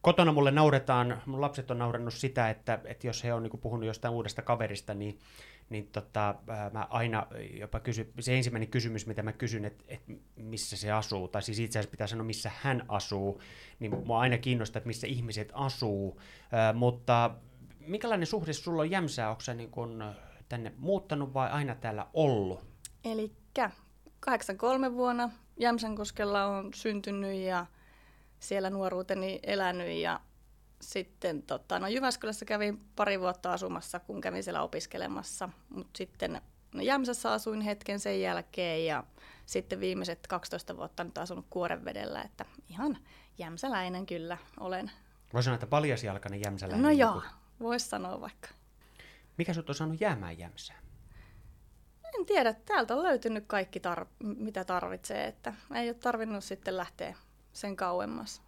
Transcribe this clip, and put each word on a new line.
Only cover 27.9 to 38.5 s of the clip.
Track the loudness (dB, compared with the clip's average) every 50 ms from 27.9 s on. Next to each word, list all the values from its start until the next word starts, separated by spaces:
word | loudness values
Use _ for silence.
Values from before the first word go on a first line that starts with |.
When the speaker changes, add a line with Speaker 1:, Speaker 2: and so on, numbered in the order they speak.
| -20 -20 -20 -20 -20 -20 -20 -20 -20 -14
Speaker 2:
siellä | -6 -2 0 0 0 0
nuoruuteni | 0 0 0 0 0 -2 0 0 0 0 0 -2 -4 -4 -2
elänyt | 0 2 2 2 2 2 0 -2 -2 -2
ja | 0 0 0 0 -2 -4 -12 -20 -20 -20 -20 -20 -20 -20 -20 -20 -20
sitten, | -16 -6 -6 -6 -6 -6 -10 -4 -4 -2 -2 -2 -4
tota, | -6 -6 -6 -4 -2 -2 -2
no, | 0 0
Jyväskylässä | 0 0 0 0 0 0 -4 -6 -6 -6 -4
kävin | -2 -2 0 0 0 -2 -4 -8 -16 -2
pari | 0 2 2 2 2
vuotta | 2 0 0 0 -2 -2 0
asumassa, | 0 -2 -2 -4 -4 -6 -6 -8 -10
kun | -8 -6 -8 -4
kävin | -4 -4 -4 -2 -4
siellä | -4 -2 -2 -2
opiskelemassa. | -2 -2 -6 -6 -6 -6 -6 -6 -4 -6 -6 -8 -8 -8 -8 -8 -8 -10 -14 -20 -14
Mut | -12 -12 -12 -12 -10
sitten, | -10 -10 -10 -6 -6 -6 -4 -4 -6 -10 -14 -20 -20 -20 -14 -8
no, | -4 0
Jämsässä | 2 2 2 2 0 -2 -2 0 0 0
asuin | 0 0 -2 -4 -2
hetken | -2 -2 -4 -4 -4 -6 -6 -4
sen | -2 -2 0 0
jälkeen | 0 0 0 -2 -4 -6